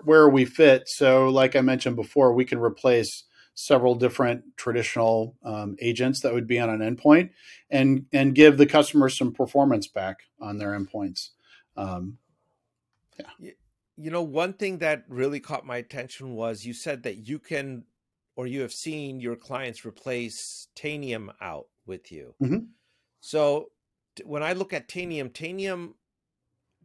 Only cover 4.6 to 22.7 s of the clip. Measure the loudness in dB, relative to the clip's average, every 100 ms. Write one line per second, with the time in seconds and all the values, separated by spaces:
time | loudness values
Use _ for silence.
4.6 | -6 -4 -4 -2 0 0 -4 -10 -12 -10
5.6 | -10 -6 -4 -2 -2 -2 -2 -2 -2 -2
6.6 | -2 -2 -4 2 6 6 4 _ -20 -20
7.6 | -4 0 2 2 0 0 4 8 10 10
8.6 | 6 4 4 4 2 2 -4 -2 -2 2
9.6 | 2 0 -4 -8 -8 -8 _ -16 -12 -8
10.6 | -6 -8 -8 -8 -10 -10 -16 _ _ _
11.6 | _ -12 -10 -10 -12 -16 _ _ _ _
12.6 | _ _ _ _ _ -20 -20 -20 -20 -20
13.6 | _ _ _ -16 -8 -6 -4 -4 -4 -6
14.6 | -8 -4 -4 -4 -6 -6 -4 -6 -10 -12
15.6 | -10 -12 -12 -14 -14 -16 -14 -8 -8 -8
16.6 | -12 -12 -10 -10 -10 -12 -12 -12 -8 -8
17.6 | -8 -14 -18 _ _ _ _ -12 -10 -8
18.6 | -8 -10 -12 -10 -12 -10 -10 -10 -10 -10
19.6 | -10 -12 -18 -14 -10 -8 -8 -12 -16 -16
20.6 | -20 -12 -10 -10 -10 -10 -12 -16 -14 -14
21.6 | -16 _ -18 -18 -18 -20 -16 -6 -4 -4
22.6 | -8